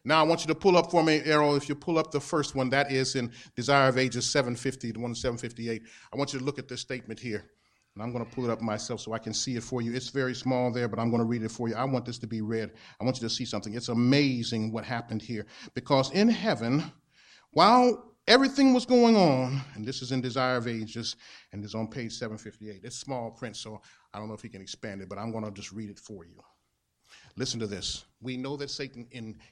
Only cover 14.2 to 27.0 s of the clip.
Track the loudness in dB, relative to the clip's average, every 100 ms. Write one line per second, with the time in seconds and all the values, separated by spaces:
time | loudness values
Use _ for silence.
14.2 | 4 0 -2 -4 -4 -4 -6 -6 -6 -8
15.2 | -6 -8 -8 -14 -12 -12 2 2 4 4
16.2 | 4 4 0 -2 0 0 -2 -12 _ _
17.2 | _ -20 _ 6 8 8 6 2 -6 _
18.2 | 6 8 8 6 6 6 6 8 8 8
19.2 | 8 6 2 -2 -6 -10 -8 -8 -4 -2
20.2 | -2 0 0 0 -2 -6 -6 -8 -8 -10
21.2 | -18 -20 _ -14 -8 -6 -6 -6 -10 -8
22.2 | -10 -10 -14 -16 -16 -16 -14 -14 -8 -8
23.2 | -8 -10 -12 -12 -14 -16 -20 _ _ -14
24.2 | -12 -12 -14 -16 -16 -12 -12 -12 -12 -10
25.2 | -8 -8 -8 -10 -14 -12 -14 -16 -18 -18
26.2 | -18 -20 _ _ _ _ _ _